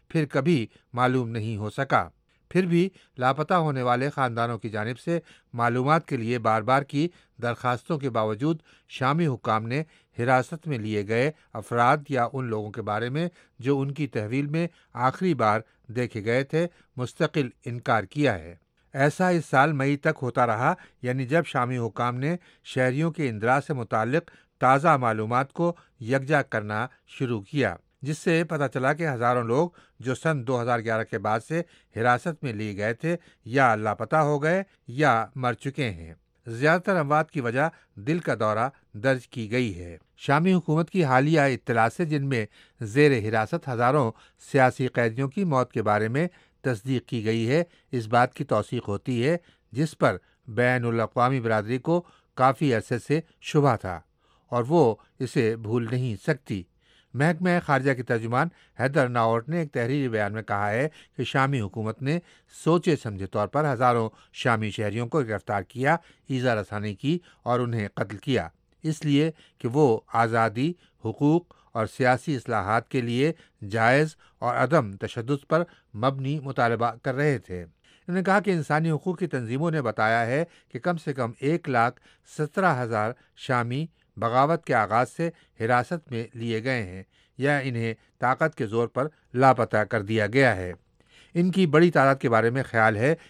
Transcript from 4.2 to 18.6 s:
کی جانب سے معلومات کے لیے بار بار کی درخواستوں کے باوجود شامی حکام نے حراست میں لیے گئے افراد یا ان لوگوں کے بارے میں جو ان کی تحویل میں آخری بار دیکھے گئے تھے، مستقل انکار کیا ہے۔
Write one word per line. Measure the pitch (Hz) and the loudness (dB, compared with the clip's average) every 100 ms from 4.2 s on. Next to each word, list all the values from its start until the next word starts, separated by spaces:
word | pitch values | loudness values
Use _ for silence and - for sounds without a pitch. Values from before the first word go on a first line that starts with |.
| 131 117 117 117 | -2 0 -2 -4
کی | 113 | -6
جانب | 104 107 123 | -6 -6 -6
سے | - 170 - - _ | -4 -4 -6 -18 _
معلومات | 113 117 120 131 160 - | -2 0 2 2 2 0
کے | 131 | -4
لیے | 110 123 | -2 -2
بار | 110 110 | 0 0
بار | 107 131 | 2 0
کی | 135 143 170 - _ - | 0 -2 -4 -6 _ -8
درخواستوں | 117 113 123 123 - 160 | -6 -4 -4 -4 -4 -4
کے | 135 | -4
باوجود | 113 110 107 147 165 _ _ _ | -2 -2 -2 -2 -4 _ _ _
شامی | - 131 151 165 | -4 0 2 0
حکام | 120 - 110 113 | -2 0 -2 -2
نے | 131 156 _ _ - | -4 -6 _ _ -4
حراست | 120 127 123 165 160 | 2 2 2 -6 -6
میں | 131 | -6
لیے | 107 107 101 | -2 -2 0
گئے | 113 139 156 _ | 0 0 -2 _
افراد | 117 101 120 120 151 143 | -14 -4 2 4 2 0
یا | 131 - | -2 -2
ان | 135 127 | -2 -4
لوگوں | 107 107 | -4 -6
کے | 104 | -8
بارے | 104 104 120 | -4 -4 -4
میں | 139 175 - _ - | -4 -4 -8 _ -6
جو | 117 143 | -2 0
ان | 139 | 0
کی | 139 139 | -4 -6
تحویل | 117 107 127 143 | -4 -4 -2 -2
میں | 160 170 - _ | -4 -4 -8 _
آخری | 120 127 - 185 | -2 -2 0 0
بار | 139 107 107 - _ - | 2 2 2 -2 _ -10
دیکھے | 113 120 117 101 | -6 -6 -4 -2
گئے | 123 | -2
تھے، | 139 156 170 - _ - | 0 -2 -2 -6 _ -10
مستقل | 123 - 156 165 127 - - | -8 -4 -2 -2 -4 -6 -10
انکار | 120 127 113 | -6 0 0
کیا | 98 147 143 95 | 0 -2 0 0
ہے۔ | 80 87 | -6 -18